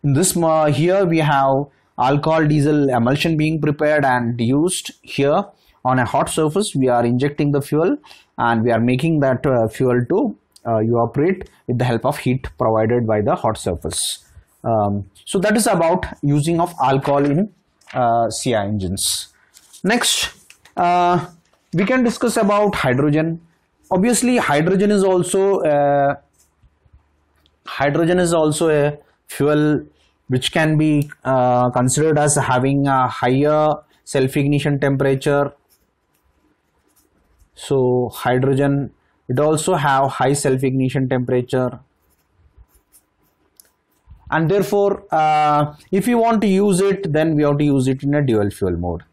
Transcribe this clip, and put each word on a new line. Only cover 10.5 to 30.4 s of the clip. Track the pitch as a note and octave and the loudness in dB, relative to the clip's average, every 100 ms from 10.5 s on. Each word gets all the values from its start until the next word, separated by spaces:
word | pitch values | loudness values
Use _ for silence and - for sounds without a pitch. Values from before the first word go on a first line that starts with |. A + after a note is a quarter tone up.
| _ - | _ -4
uh, | A2+ | -2
evaporate | A2+ A#2+ A#2 C#3 E3 F#3 - _ - | 0 0 0 0 -2 -2 -10 _ -6
with | A#2+ | -2
the | B2+ | -2
help | A#2 B2+ | 0 -2
of | D3+ | -2
heat | - C3 - - | -2 -4 -6 -4
provided | A#2 A2 A2 B2 A2 | 0 2 2 0 0
by | G#2+ | 0
the | G#2+ F3 | 0 -2
hot | A#2 A2 | -2 -4
surface. | - F2 - - - - _ - _ _ | -6 -6 -8 -6 -8 -8 _ -20 _ _
Um, | B2 A2 G2+ G2+ G2 _ - | -2 0 0 -2 -8 _ -6
so | - | -2
that | G#3 A3 | 0 0
is | A3+ | 2
about | F#3 E3 F3 - - | 2 2 0 -4 -4
using | C#3+ D3 D3 E3+ | -2 0 0 -2
of | F3 - | -2 -2
alcohol | C3 C3+ C#3+ C#3+ | 0 0 0 0
in, | C#3+ C#3+ G#3+ _ _ _ - | 2 0 -2 _ _ _ -10
uh, | - A#2+ A#2 A2+ | -2 0 0 -2
C | - C3 | -2 -2
I | A2+ G2+ | -2 -2
engines. | G#2 F2+ F#2+ - - - _ _ - _ - | -4 -4 -4 -4 -6 -10 _ _ -20 _ -6
Next, | - A#3 - - - - _ - - - | -2 0 0 -2 -6 -10 _ -20 -14 -2
uh, | F3 F3 F3 F3 - - _ _ _ | 0 2 2 0 -2 -18 _ _ _
we | E3+ G3 | -2 0
can | B3+ | 2
discuss | A#3+ - A#3+ A3+ | 0 0 -2 0
about | G#3 G#3 G#3 G3+ | 2 2 2 0
hydrogen. | C#3 B2+ D3 D3 D#3+ E3 - _ _ _ _ | 0 2 2 2 -2 -4 -12 _ _ _ _
Obviously, | F#3 A3+ A3+ B3 B3 | 0 2 2 2 0
hydrogen | - D3 F3 F#3+ G#3 | 2 0 2 2 2
is | G#3 | 2
also, | F#3+ F#3 F3 F#3+ G3 G3 | 2 2 0 0 2 0
uh, | D#3+ D3 C#3+ C#3+ C#3 C#3+ _ _ _ _ _ _ _ - _ _ _ _ _ _ - | 0 2 2 2 0 -2 _ _ _ _ _ _ _ -20 _ _ _ _ _ _ -16
hydrogen | - C#3+ D3+ E3 F3+ | -2 0 2 2 2
is | F3 | 2
also | E3+ D#3 D3+ E3 | 2 0 2 2
a | D3+ D3 D3 _ _ _ | 2 0 -2 _ _ _
fuel | - C#3+ D3+ D3+ C#3+ - _ _ _ - | -2 0 2 2 0 -4 _ _ _ -4
which | B2+ | -4